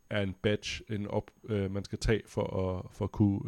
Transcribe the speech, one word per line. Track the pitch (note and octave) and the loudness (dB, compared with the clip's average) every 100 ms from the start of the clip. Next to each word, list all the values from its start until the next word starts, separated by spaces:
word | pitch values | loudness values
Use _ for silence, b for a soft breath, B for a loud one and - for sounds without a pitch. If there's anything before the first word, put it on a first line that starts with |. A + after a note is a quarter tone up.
| _ | _
er | G#2+ | -2
en | G2 F2+ | -2 0
badge, | G#2+ G#2 - - - | 0 0 -2 -10 -6
en | G#2 G#2 | -6 -2
op, | G#2+ - _ - | -4 -4 _ -4
øh, | G#2 F#2+ | -2 0
man | G2 | -2
skal | F#2 G#2+ | -6 -2
tage | - G#2+ - | 2 2 0
for | - - - F#2 F2+ | -4 -2 0 0 -2
at, | - - | -6 -4
for | |
at | G#2 | -4
kunne, | - G2+ G2+ | 4 4 4